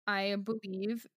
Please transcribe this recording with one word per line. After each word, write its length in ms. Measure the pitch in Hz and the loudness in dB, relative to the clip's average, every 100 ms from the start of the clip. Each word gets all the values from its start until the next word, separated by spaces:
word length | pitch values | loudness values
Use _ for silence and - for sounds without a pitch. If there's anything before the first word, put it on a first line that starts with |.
| - | 0
I 280 | 196 196 202 | 2 2 2
believe 680 | 202 226 196 190 202 233 - | 0 -2 -2 -2 0 -2 -4